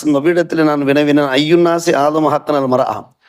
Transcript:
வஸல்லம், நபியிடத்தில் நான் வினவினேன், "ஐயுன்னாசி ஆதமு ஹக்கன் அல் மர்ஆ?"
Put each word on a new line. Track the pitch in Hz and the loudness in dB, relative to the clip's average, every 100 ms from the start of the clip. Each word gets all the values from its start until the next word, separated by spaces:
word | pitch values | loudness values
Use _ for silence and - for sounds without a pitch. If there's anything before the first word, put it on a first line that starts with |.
வஸல்லம், | 151 143 | -2 0
நபியிடத்தில் | 156 175 170 160 | 0 0 -2 0
நான் | 156 147 | 0 0
வினவினேன், | 139 143 147 147 143 131 | 0 0 2 0 0 0
"ஐயுன்னாசி | 151 170 170 170 170 143 | 2 2 2 0 -2 0
ஆதமு | 147 156 147 | 0 0 0
ஹக்கன் | 147 - 147 | -2 -2 -2
அல் | 135 | 0
மர்ஆ?" | 127 127 107 - _ | 0 -2 -6 -12 _